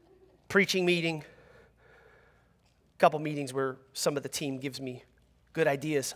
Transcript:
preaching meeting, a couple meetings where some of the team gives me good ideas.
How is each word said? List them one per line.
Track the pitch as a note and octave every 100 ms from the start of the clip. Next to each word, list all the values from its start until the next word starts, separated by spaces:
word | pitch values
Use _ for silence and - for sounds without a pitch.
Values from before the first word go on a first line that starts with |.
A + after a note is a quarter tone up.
| _ - - _ _
preaching | G3 F#3+ F#3+
meeting, | F3 F3 E3 D#3 C#3+ - - - - _ _ - - - _ _ _ _ _ _ _
a | _
couple | F3 D#3
meetings | D3+ D3 C#3
where | C3 C3+ B2+ -
some | - - D3
of |
the | B2+
team | - D3 C3
gives | C#3 B2+
me | C3 B2 - _ _ _ _
good | - D#3
ideas. | C#3 D#3 D3+ C3